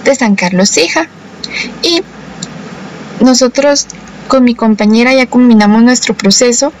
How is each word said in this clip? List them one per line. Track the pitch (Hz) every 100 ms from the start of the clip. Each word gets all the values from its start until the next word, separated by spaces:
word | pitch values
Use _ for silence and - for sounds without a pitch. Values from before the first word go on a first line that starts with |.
de | - 269
San | 233 196
Carlos | 180 180 196
Ceja. | - 339 - 330 - - - - - - -
Y | 330 339 - - - - - - - - - - - -
nosotros | 247 247 254 254 277 285 - - - - -
con | 269
mi | 247
compañera | 233 226 214 214 220 240
ya | 262 254
culminamos | 247 247 220 208 214
nuestro | 240 247 -
proceso. | 208 - - 247 240 277 -